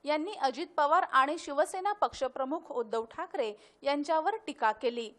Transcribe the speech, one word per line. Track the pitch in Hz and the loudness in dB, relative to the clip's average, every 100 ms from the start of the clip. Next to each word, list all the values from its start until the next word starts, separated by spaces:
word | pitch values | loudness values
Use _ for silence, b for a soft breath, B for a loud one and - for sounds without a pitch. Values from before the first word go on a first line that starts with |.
| 277 | 0
यांनी | 302 339 427 | -2 -2 -2
अजित | 269 247 339 - | -2 -2 -4 2
पवार | 285 339 359 | 4 4 6
आणि | 269 277 311 | 4 4 0
शिवसेना | - 285 339 381 392 | -4 0 0 0 -4
पक्षप्रमुख | 415 247 - 254 254 262 320 - | 0 -2 0 -4 -2 -4 -4 -4
उद्धव | 262 220 226 233 | -6 -2 -4 -4
ठाकरे | - 359 370 226 208 B B | -10 -6 -4 -4 -6 B B
यांच्यावर | 277 285 294 320 320 440 - | -2 -2 0 0 0 -4 -8
टीका | - 220 | -2 -2
केली. | 214 226 240 220 | 0 -2 -2 -8